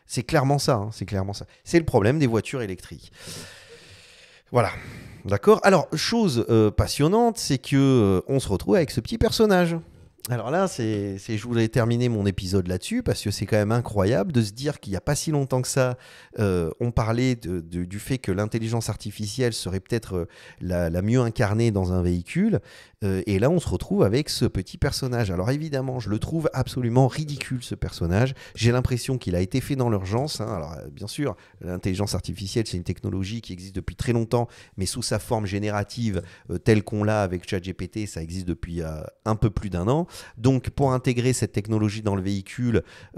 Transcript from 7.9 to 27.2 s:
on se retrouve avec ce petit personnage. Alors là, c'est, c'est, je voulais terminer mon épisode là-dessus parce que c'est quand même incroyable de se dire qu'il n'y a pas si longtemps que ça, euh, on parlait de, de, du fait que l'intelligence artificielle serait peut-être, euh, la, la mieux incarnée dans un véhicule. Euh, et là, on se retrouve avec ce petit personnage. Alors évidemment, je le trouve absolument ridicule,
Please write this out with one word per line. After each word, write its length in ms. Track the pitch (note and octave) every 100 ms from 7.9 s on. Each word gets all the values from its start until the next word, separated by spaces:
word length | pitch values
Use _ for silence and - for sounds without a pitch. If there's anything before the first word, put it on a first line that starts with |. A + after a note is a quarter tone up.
| B2+ G2+ F#2 -
on 140 | C3+
se 80 | -
retrouve 280 | F#2+ - G3+
avec 140 | C#3+
ce 120 | -
petit 160 | - A3+
personnage. 580 | A3+ - G#3+ F#3 E3+ E3 - - - _ -
Alors 200 | B2 A2
là, 180 | E3+ F#3+
c'est, 480 | - A2 G#2 G2+ G2
c'est, 220 | - G#2+
je 80 | A#2+
voulais 220 | A#2 A2+
terminer 420 | B2 A2+ A#2+ B2
mon 160 | A2 G2+
épisode 420 | F#2 F#2 G2 F2+
là-dessus 340 | F#2 - A#3
parce 200 | A3+ -
que 80 | G#2
c'est 160 | - G#2
quand 100 | G#2+
même 160 | G#2
incroyable 580 | A#2+ - G2+ F#2+ C#3 G3
de 120 | B2+
se 100 | G#2+
dire 260 | A2+ D3 -
qu'il 120 | -
n'y 40 | F#2+
a 40 |
pas 140 | -
si 160 | D3 -
longtemps 320 | D3 C3+ B2+
que 60 | B2
ça, 280 | C#3 B2+ B2 - - - -
euh, 320 | G#2 F2+ D#2+ -
on 100 | A#2+
parlait 440 | A#2 A2 A#2 C3
de, 260 | A#2+ - F2+
de, 240 | E2 F2
du 140 | F2+ G2+
fait 200 | - C3
que 120 | -
l'intelligence 600 | F#2 G#2+ A2+ A2+ A#2 A2
artificielle 640 | G#2 G#2+ - G#2 A#2 B2
serait 260 | A2+ - F#2+
peut-être, 360 | - A#2 - F2+
euh, 80 | E2+ - - -
la, 300 | F2 F2 E2+
la 100 | F2
mieux 200 | G#2 B2+
incarnée 500 | A#2 A2 G#2 G#2+ A#2
dans 220 | G2+ F2+
un 100 | F#2
véhicule. 580 | F2 F2+ E2+ D#3+ A3 D3+ - - - -
Euh, 180 | G2+ F#2+ -
et 120 | F#2+
là, 100 | -
on 100 | F3
se 100 | -
retrouve 340 | F#2 - G3
avec 260 | A2+ A#2+ D#3
ce 160 | -
petit 320 | A#2 - - -
personnage. 540 | C#3+ - C3 A#2+ G#2
Alors 200 | F2 G2
évidemment, 480 | C#3+ D#3+ C#3 C3 B2+
je 120 | G2
le 80 | G#2+
trouve 320 | - E3 D#3
absolument 540 | C3 B2 C3 A#2+ A#2+ C3
ridicule, 560 | -